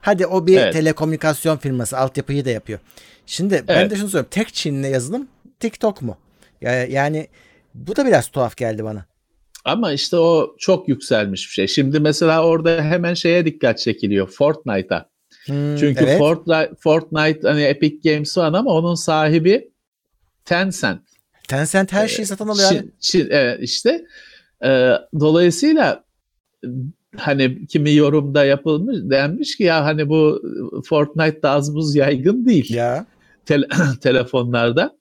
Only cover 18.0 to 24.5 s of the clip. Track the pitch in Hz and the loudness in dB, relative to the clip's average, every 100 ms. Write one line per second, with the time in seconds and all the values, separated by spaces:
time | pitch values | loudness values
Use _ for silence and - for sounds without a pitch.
18 | 165 151 151 - 160 175 262 165 170 170 | 0 0 -2 -2 0 0 0 0 0 -4
19 | - 156 156 160 165 226 - _ _ _ | -2 0 2 2 4 2 0 _ _ _
20 | _ _ _ _ - 175 190 170 120 90 | _ _ _ _ -4 -2 -2 -4 -6 -6
21 | _ _ _ _ - 135 156 190 196 190 | _ _ _ _ -8 -4 0 0 0 0
22 | 220 - 202 196 214 202 196 175 - _ | -2 -4 -8 -8 -6 0 2 2 -2 _
23 | - 185 147 147 127 120 120 - 226 330 | -2 0 2 2 0 -2 -6 -2 -2 -2
24 | - - - - _ | -6 -20 -20 -20 _